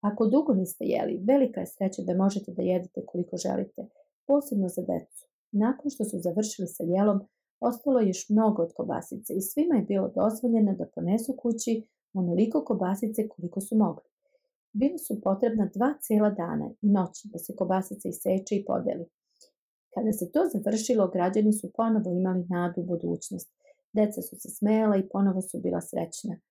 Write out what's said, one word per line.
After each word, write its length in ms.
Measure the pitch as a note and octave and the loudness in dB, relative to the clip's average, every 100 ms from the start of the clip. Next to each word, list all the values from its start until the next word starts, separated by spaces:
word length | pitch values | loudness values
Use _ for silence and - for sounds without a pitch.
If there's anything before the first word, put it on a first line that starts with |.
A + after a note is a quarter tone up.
Ako 260 | G#3 G3+ A3 | -2 2 4
dugo 280 | C4 D4+ | 4 4
niste 300 | G3 F3+ - | 2 0 -4
jeli, 360 | - D#3+ E3 - G3 | -2 0 0 -2 2
velika 320 | C#4 C4 - | 4 4 0
je 60 | F#3 | -8
sreća 360 | - F#3+ - | -4 -4 -2
da 120 | F#3 | -2
možete 380 | F3+ G3 G3+ G3 | 2 2 0 -6
da 100 | F3+ | -4
jedete 380 | F3+ F#3 F3+ - - | 0 0 -2 -10 -8
koliko 300 | F3+ F3 F3+ | -6 -4 -4
želite, 460 | F#3+ G3 G3 - G3+ _ _ _ - | -4 -4 -4 -10 -16 _ _ _ 2
posebno 420 | C#4+ C#4+ G#3 F#3 | 2 2 -2 -2
za 140 | F3+ | -4
decu. 400 | F3+ F3 - - - _ _ | -4 -4 -6 -20 -20 _ _
Nakon 380 | G3+ A3 C4+ D4 | 0 0 0 -6
što 140 | - | -4
su 140 | G#3+ F#3+ | -4 -2
završili 500 | F3 F3 G#3+ - F#3 | -2 -2 -2 -4 -8
sa 160 | - | -6
jelom, 360 | E3 F3+ G#3 G3 - _ _ _ | 0 4 4 2 -2 _ _ _
ostalo 400 | A#3 A#3+ D4 B3+ | -4 -2 0 4
je 80 | G#3 | 2
još 200 | F#3 - | 0 2
mnogo 320 | G#3 A3 G#3 | 4 4 2
od 100 | E3+ | -2
kobasice 600 | - - - - G#3+ - | -4 -6 -6 -6 -12 -6
i 60 | G3+ | -4
svima 340 | F#3+ - E4+ C4+ | -2 0 2 2
je 60 | |
bilo 260 | F3 G3 G3 | 2 -2 0
dozvoljeno 640 | - G#3 A3 B3 A3+ G#3+ | 0 0 0 0 4 4
da 180 | F#3+ - | 2 -6
ponesu 420 | - E3+ A3 A3+ C4 | -4 0 0 0 -4
kući 440 | A#3+ A3+ - A3+ - _ _ | -2 -2 -2 -4 -4 _ _
onoliko 500 | F#3+ F3 E3+ A3 D4+ | -4 0 2 2 2
kobasice 640 | - G3+ F3+ G3 G#3+ A3 G#3+ | -2 -2 0 0 -2 -2 -4
koliko 320 | - F3 G3 | -6 -8 -6
su 160 | F#3+ A3 | 0 2
mogli. 320 | F#3+ - _ _ _ _ _ _ _ | 2 0 _ _ _ _ _ _ _
Bilo 260 | G#3 C4+ F4 | 0 0 0
su 220 | - G#3+ | -6 -4
potrebna 500 | G3 G3 A#3+ A3+ F#3 | 0 2 2 2 -2
dva 200 | G3 B3+ D4 | 2 0 0
cela 300 | - G#3+ G#3 | 0 4 4
dana 400 | G3 E3+ D#3 D3+ - | 2 -4 -4 -6 0
i 60 | G#3 | 4
noći 400 | G3+ F3+ - G#3 | 4 2 -4 -14
da 60 | G#3+ | -14
se 180 | - G#3 | -12 -4
kobasica 520 | F3+ F#3 F#3+ G3+ F#3 | 0 0 -2 -8 -8
iseče 480 | F3+ - F#3+ F#3+ G3+ | -4 0 0 0 -4
i 80 | |
podeli. 400 | G3+ - - - E3+ _ _ _ - _ _ _ _ | 0 -2 -2 -4 -8 _ _ _ -20 _ _ _ _
Kada 180 | - A3 | -4 -2
se 200 | G#3+ F3+ | -2 0
to 80 | D4 F4 | 0 0
završilo, 540 | G3+ - G#3+ - A3+ F#3 | 0 -2 -2 0 2 2
građani 440 | F#3 F3 G#3 G#3+ | 2 2 4 4
su 200 | G#3+ - - | 2 -2 -2
ponovo 340 | A3+ A3 F3+ | 2 2 2
imali 360 | F3 F#3 F#3 F3 | 0 0 0 -2
nadu 320 | F3 F3 F3 | 0 0 -2
u 40 | |
budućnost. 680 | F3+ E3+ E3+ E3+ - F#3 - _ _ _ _ | -4 -4 -2 -6 -6 -12 -12 _ _ _ _
Deca 300 | G3+ G#3+ G#3 | 0 0 0
su 140 | - - | -10 -14
se 120 | - | -14
smejala 460 | - G#3 A3 A3 G3+ | -2 2 4 4 2
i 120 | F#3+ | 0
ponovo 340 | G3 G3 F#3 | 0 2 2
su 180 | F#3+ - | -4 -4
bila 200 | F3+ F3 | -2 -4
srećna. 600 | E3+ - E3+ - G#3 F3 _ | -4 -6 -6 -8 -8 -10 _